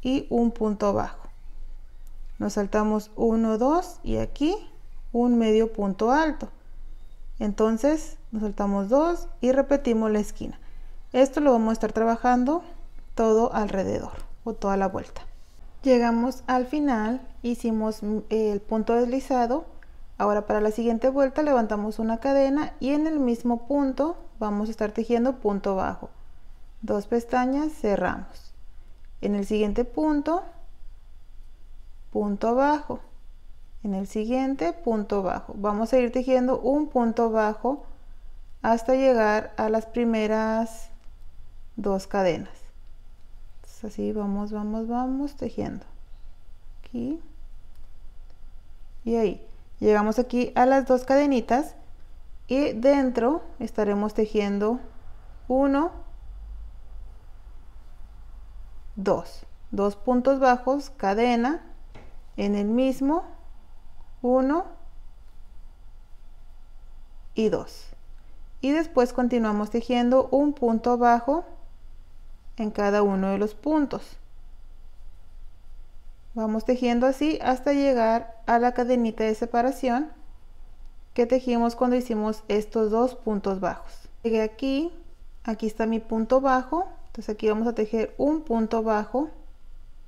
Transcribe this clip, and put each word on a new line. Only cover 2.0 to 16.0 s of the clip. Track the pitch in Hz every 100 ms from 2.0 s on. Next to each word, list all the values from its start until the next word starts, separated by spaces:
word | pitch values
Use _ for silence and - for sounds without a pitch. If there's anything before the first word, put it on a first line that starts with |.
| - - - -
Nos | 208
saltamos | 208 196 214 214 214 -
uno, | - 226 226 226 214
dos | 262 339 359 -
y | - 220
aquí | - - 302 427 - - - - -
un | 233 240 233
medio | 220 214 220
punto | - 196 185 220
alto. | 294 320 - - - - - - - - - - -
Entonces | 214 202 220 226 285 311 - - -
nos | 214
saltamos | 214 208 202 196 196
dos | 269 330 339 - -
y | 247
repetimos | 262 269 277 240 220 220
la | 208
esquina. | 208 - - - - - - - -
Esto | 254 269 311
lo | 294
vamos | 233 220
a |
estar | 226 214
trabajando | 220 226 233 247 247 254 339 - - - - -
todo | - 226 220 240
alrededor | 226 208 190 190 214 - - - -
o | 233
toda | 220 196 196
la | 190
vuelta. | - - - - - - - - -
Llegamos | 269 240